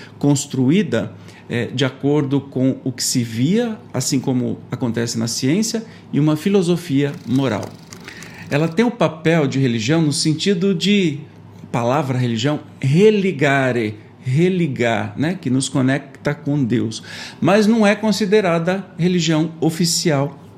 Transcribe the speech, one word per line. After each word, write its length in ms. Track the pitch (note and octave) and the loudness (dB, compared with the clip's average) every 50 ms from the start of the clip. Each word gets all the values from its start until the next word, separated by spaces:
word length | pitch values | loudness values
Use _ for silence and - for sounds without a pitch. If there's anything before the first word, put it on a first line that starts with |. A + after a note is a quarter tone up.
| - - - - | -20 -20 -12 -2
construída, 920 | - C#3+ C#3+ C3+ - - - C3 C3 B2 D3+ G3+ G#3+ D3 A#2+ A2+ F#2+ - - - - - - - - - | 2 2 2 2 0 -4 -2 0 2 2 4 2 2 0 0 -2 -2 -4 -10 -14 -20 -20 -20 -20 -12 -6
é, 180 | - A#2+ A#2 - | -4 -4 -4 -4
de 180 | - B2 C3+ | -2 -2 -2
acordo 560 | B2+ B2+ - - C#3 C#3+ D3+ C#3+ C3 C3+ C#3 | -2 -2 -2 0 0 2 2 0 0 0 -2
com 340 | C3+ - - C3 B2+ C3+ C3 - - | -2 -4 -4 0 0 0 0 0 -4
o 80 | C3+ | -8
que 120 | B2 - - | -6 -4 -4
se 200 | - - C3 A#2+ | -2 -2 -2 -2
via, 540 | A#2 A2 A2+ B2+ D3+ F#3 A3 A#3+ A#3 A3 G#3+ - - - | -2 -2 0 0 2 2 2 0 -2 -4 -10 -14 -8 -6
assim 260 | B2 B2+ - - C3+ | -6 -4 -2 -2 -2
como 400 | - - C3 B2 A#2+ A#2 G#2+ - - - | 0 0 -2 0 -2 -2 -4 -8 -8 -12
acontece 480 | - - - A#2+ A2 A#2 A#2 A2+ - A#2 | -8 -4 -4 -4 -2 -2 -2 -4 -2 -4
na 100 | A2+ A#2 | -4 -4
ciência, 580 | - - - C3 D3+ G3+ A3 A3 - A3+ A3 - - - - - | -4 -2 0 0 2 2 0 -2 -4 -6 -8 -8 -18 -20 -16 -4
e 80 | - C3+ | -2 0
uma 160 | D3 D#3 D3+ | 2 2 2
filosofia 760 | - - G3+ G3 G3+ F#3 E3 F3+ E3+ - - C#3 C3+ C#3+ C#3 C#3+ - - | 0 0 2 2 2 4 2 0 -2 -2 -2 0 0 0 0 -4 -8 -6
moral. 380 | A2+ A#2 C3 C#3 C3 G#2+ G2 F2+ - - - - - - - - - - - - - - - - - | -2 0 0 2 2 0 -2 -4 -8 -12 -16 -20 -20 -20 -20 -18 -18 -18 -18 -18 -18 -18 -18 -10 -4
Ela 180 | - C#3+ D#3 E3 | 0 0 0 0
tem 160 | E3 - A3+ | 2 2 0
o 80 | B3 | 0
papel 560 | A#3 - F#3 D#3 - - - D#3+ E3 E3+ D3+ C3+ | 2 2 0 0 0 0 0 2 2 2 2 2
de 120 | A#2+ C3+ | 0 0
religião 420 | C3+ C3 A#2 A#2 G#2+ A2+ D#3 E3 | 0 0 0 0 0 0 2 2
no 100 | E3 D3 | 2 2
sentido 640 | C#3 - - D#3 D3+ D#3 - F#3+ G3+ F3 E3+ G3 G3 | 0 0 0 0 0 0 0 0 0 2 2 0 0
de, 440 | E3 D#3 F#3 G#3 G3+ F#3+ E3 C#3 C#3 - - - - - - - - - - | 0 0 2 2 2 2 0 -2 -4 -10 -16 -20 -20 -20 -20 -20 -20 -18 -6
palavra 460 | - B2+ A#2+ A#2+ B2+ D3+ D#3 C3 C3 B2 | -4 -2 0 0 0 0 0 0 -2 0
religião, 420 | B2+ B2 A#2 A2+ G#2+ C#3+ D3+ C#3+ - - - - | 0 0 -2 0 0 -2 -2 -2 -6 -12 -14 -4
religare, 1120 | - C3+ C3+ E3 G3+ A3 G#3+ G#3 F#3+ G3 E3+ C3+ C#3+ C#3+ C#3 C#3 C3 C3 B2 A#2+ A2+ G#2+ G#2+ G#2 - - - - - | -2 2 4 6 6 6 6 4 2 0 0 2 2 2 2 2 2 2 0 0 -2 -2 -4 -8 -16 -20 -20 -12 -6
religar, 880 | C3 B2+ D3 E3+ F#3 F#3+ F3+ F3 D#3 B2+ G#2+ A#2+ A#2 A2+ G#2 G#2+ G#2+ G#2 G#2 | -2 2 2 4 2 2 2 0 -2 0 0 0 0 2 0 -2 -4 -4 -4
né? 200 | C3 D#3+ F#3 F#3 | -2 -2 -2 -4
Que 100 | - C3 | -2 -2
nos 200 | B2 C3 C3 - | 0 0 0 0
conecta 640 | - C#3+ B2+ B2+ C3+ D3 - - - - - D3 D3 | 0 0 2 2 2 0 -2 -8 -20 -6 -4 -4 -4
com 280 | - - C#3 C#3+ D3 | -4 -4 -2 0 0
Deus. 400 | C3+ A2 A2 A#2 G#2+ A2+ A2+ - - - - - - - - - | 0 2 0 0 0 -2 -4 -8 -12 -14 -16 -14 -14 -16 -8 -2
Mas 260 | - D#3 F#3 G#3+ G#3+ | 2 4 4 4 6
não 220 | G3+ A3+ A#3+ G#3+ G3+ | 4 4 4 4 4
é 80 | G#3+ | 2
considerada 920 | G#3 G#3+ A3 G3+ G3+ A3 F#3+ G3+ G#3+ G#3 F3+ E3 E3+ E3 E3+ F#3 G3 F#3+ - - - | 2 0 -2 0 0 0 2 2 2 4 4 2 0 0 0 -2 -2 -4 -10 -6 -2
religião 560 | D#3+ F3+ F3+ F3+ E3 D#3+ E3 D3+ D#3+ E3+ - - | 0 2 2 2 2 2 2 2 0 -2 -2 -2
oficial, 800 | - E3 D#3+ - F3+ E3 - - - F3+ D3+ C#3 C#3 D3 - - - - - | -2 -2 0 0 0 0 0 0 0 0 2 2 0 -2 -4 -10 -20 -20 -6